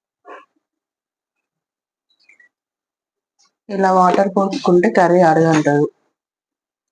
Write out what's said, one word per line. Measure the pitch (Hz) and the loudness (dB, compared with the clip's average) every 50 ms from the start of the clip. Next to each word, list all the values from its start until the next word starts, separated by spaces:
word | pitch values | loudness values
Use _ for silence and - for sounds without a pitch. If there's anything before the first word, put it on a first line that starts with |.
| _ _ _ _ _ - - - - _ _ _ _ _ _ _ _ _ _ _ _ _ _ _ _ _ _ _ _ _ _ _ _ _ _ _ _ _ _ _ _ _ _ _ _ _ _ _ _ _ _ _ _ _ _ _ _ _ _ _ _ _ _ _ _ _ _ _ _ _ _ _ _ - | _ _ _ _ _ -20 -20 -20 -20 _ _ _ _ _ _ _ _ _ _ _ _ _ _ _ _ _ _ _ _ _ _ _ _ _ _ _ _ _ _ _ _ _ _ _ _ _ _ _ _ _ _ _ _ _ _ _ _ _ _ _ _ _ _ _ _ _ _ _ _ _ _ _ _ -10
ఇలా | 202 190 190 185 | -6 -2 -2 0
వాటర్ | 190 185 180 180 - 202 196 196 | 2 2 2 2 2 0 -2 -2
పోసుకుంటే | - 202 196 190 190 - - 190 175 180 175 - | -2 -4 -4 -4 -4 -6 -2 0 0 2 2 0
కర్రీ | 180 202 180 165 175 180 | 0 0 0 2 2 2
అడుగంటదు. | 180 160 156 160 165 165 156 151 151 147 143 147 147 - - _ _ _ _ _ _ _ _ _ _ _ _ _ _ _ _ _ _ _ | 2 2 2 2 2 0 0 0 0 0 0 0 -2 -2 -6 _ _ _ _ _ _ _ _ _ _ _ _ _ _ _ _ _ _ _